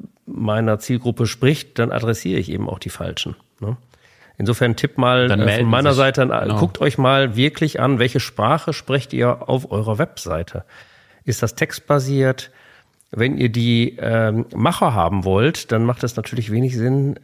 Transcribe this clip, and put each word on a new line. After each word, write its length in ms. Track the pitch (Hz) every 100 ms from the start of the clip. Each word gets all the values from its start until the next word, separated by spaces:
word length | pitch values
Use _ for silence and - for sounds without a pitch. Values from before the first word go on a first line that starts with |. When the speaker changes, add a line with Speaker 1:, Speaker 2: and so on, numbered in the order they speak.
| - _ -
Speaker 1:
meiner 520 | - 107 110 113 107
Zielgruppe 480 | - 120 120 113 113
spricht, 520 | - 127 156 - -
dann 140 | 117
adressiere 460 | 113 113 113 175 190
ich 120 | -
eben 180 | 95 -
auch 100 | -
die 120 | -
Falschen, 460 | - 87 - - - _ -
ne? 160 | 101 123 _ _ _ _ - -
Insofern 380 | 101 113 120
Tipp 240 | 113 143 -
mal, 300 | 123 127 123
Speaker 2:
Dann 120 | 101
Speaker 1:
äh, 20 |
von 40 | 104
Speaker 2:
melden 240 | 110 117
Speaker 1:
meiner 200 | 123 143
Speaker 2:
sich, 80 | 131
Speaker 1:
Seite 240 | 135 135
an, 60 | 127 113 104
Speaker 2:
genau. 100 | 107
Speaker 1:
guckt 220 | 90 -
euch 180 | 143 139
mal 380 | 131 135 135 107
wirklich 440 | 143 - 156 -
an, 200 | 127 127
welche 180 | 127 131
Sprache 540 | - - 107 151 -
sprecht 400 | 147 - 135 -
ihr 360 | 127 120 120 -
auf 220 | 131 143
eurer 280 | 101 110 107
Webseite? 680 | 170 - 87 82 87 92 - - - _ _ _
Ist 180 | - 113
das 120 | 113
textbasiert? 960 | - 156 - - 143 131 139 131 127 - _ - - _ _ _ -
Wenn 220 | 127 143
ihr 100 | 123
die, 480 | 117 117 117 120 -
ähm, 460 | - 113 110 110 -
Macher 380 | - 139 - 175
haben 320 | 104 85 98
wollt, 460 | 95 95 139 165 -
dann 140 | 113
macht 180 | 117 123
es 140 | 120 120
natürlich 340 | - 123 107
wenig 260 | 110 131 123
Sinn, 400 | 120 139 139 -